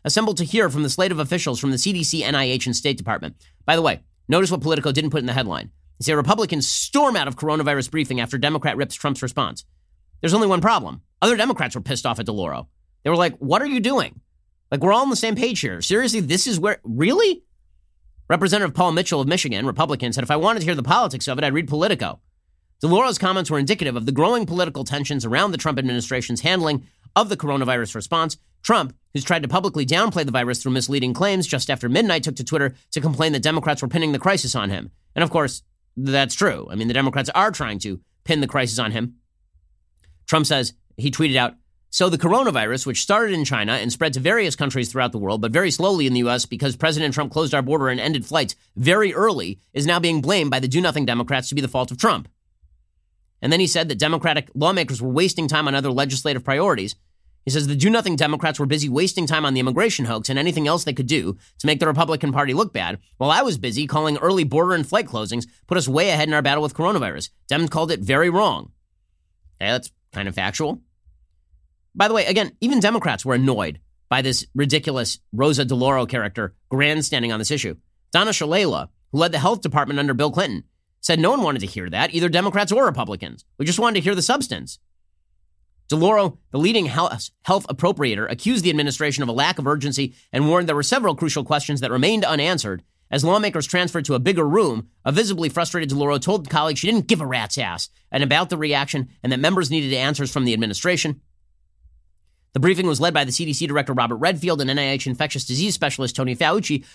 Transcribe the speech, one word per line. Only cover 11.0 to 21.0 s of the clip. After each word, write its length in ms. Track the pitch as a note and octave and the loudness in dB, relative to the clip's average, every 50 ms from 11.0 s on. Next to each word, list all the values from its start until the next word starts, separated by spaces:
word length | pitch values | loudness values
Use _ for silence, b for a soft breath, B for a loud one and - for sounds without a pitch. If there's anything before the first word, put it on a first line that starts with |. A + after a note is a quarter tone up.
| - _ _ _ | -18 _ _ _
Other 160 | - A3 A#3+ | 2 2 4
Democrats 380 | G#3 A3 C4+ B3+ - C#3+ G#2 - | 2 2 0 0 0 -2 -2 -2
were 80 | A#2+ | -4
pissed 240 | F#2 - C3 B2 - | -4 -4 -4 -2 -2
off 140 | B2+ A2+ - | -2 -2 -2
at 80 | A2 | -4
DeLauro. 400 | A2+ G#2+ G2+ F2+ D#2 C#2 A#1+ A#1+ - _ _ _ _ _ _ - | -4 -4 -4 -4 -4 -6 -8 -10 -14 _ _ _ _ _ _ -2
They 60 | D3 | 0
were 60 | E3+ | 2
like, 220 | E3+ F3+ E3 - | 2 2 0 0
"What 260 | - C#3 C#3 E3 G#3+ C#4 | -4 0 0 2 2 2
are 40 | |
you 120 | C#4+ C#4 B3+ | 0 0 0
doing? 420 | G3+ B3 C#4 A#3+ - - - - - _ _ _ _ _ _ _ _ _ | 0 2 2 0 0 -2 -8 -16 -20 _ _ _ _ _ _ _ _ _
Like, 140 | C#3 C#3 - | -2 2 4
we're 100 | F#3+ G3+ | 4 4
all 80 | A#3+ | 4
on 80 | C4+ C#4 | 4 2
the 60 | A#3+ | 2
same 200 | F#3 - A3+ G#3+ | 0 0 0 0
page 260 | A3+ A#3 B3 A#3 - | 0 0 0 0 -2
here. 200 | D#3 A#2 F#2 E2 | -4 -4 -4 -4
Seriously, 380 | - - F#3+ A3 C4 A#3 A#3 A3 | -2 0 2 2 2 2 0 0
this 260 | F3 C3 E3 F#3+ - | 0 0 0 0 0
is 140 | - G#3+ E3 | 0 0 0
where, 200 | E3+ G#3 G#3 - - | 0 0 -2 -2 -6
really?" 580 | A#2 A2+ B2 D#3 G3+ C#4+ G4 A#4 G4 F4 F4+ - _ _ _ _ _ _ _ _ _ _ _ _ - _ - - | -6 -2 2 2 4 4 4 4 4 2 0 -6 _ _ _ _ _ _ _ _ _ _ _ _ -20 _ -14 -2
Representative 460 | - E3 D#3+ F#3+ F#3 F#3+ G#3 G3+ D#3+ C3 | -2 0 2 2 2 2 2 0 0 0
Paul 200 | E3+ F3+ F3 D#3 | 2 2 2 2
Mitchell 280 | E3 F3 - F3 D3 | 0 0 0 0 0
of 60 | C3 | 2
Michigan, 400 | C#3 E3+ F#3 - C#3+ A2 G2 A#2+ | 2 0 0 0 -2 -4 -2 -4
Republican, 440 | C3+ A2 - D#3+ D3 D3 - B2+ A#2+ | -2 -2 0 0 0 -2 -4 -4 -4
said, 120 | G#2+ - B2 | -4 -4 -2
"If 80 | - | 0
I 40 | D3 | 0
wanted 260 | D#3 E3 G#3+ A#3 G#3+ | 2 2 2 2 0
to 40 | D#3+ | 0
hear 80 | E3 F3 | -2 -2
the 80 | C#3+ | -2
politics 460 | B2 - F3 A#3+ | 0 2 2 2